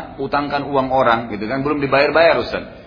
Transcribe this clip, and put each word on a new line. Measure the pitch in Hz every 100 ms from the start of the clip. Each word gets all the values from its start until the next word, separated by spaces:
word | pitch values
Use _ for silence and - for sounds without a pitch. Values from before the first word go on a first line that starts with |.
| 160 -
utangkan | 139 143 143 143 156
uang | 139 131
orang," | 131 123 113 -
gitu | 104 107
kan, | 135
"belum | 143 147
dibayar-bayar, | 139 135 147 151 165 131
Ustaz." | 110 95 - -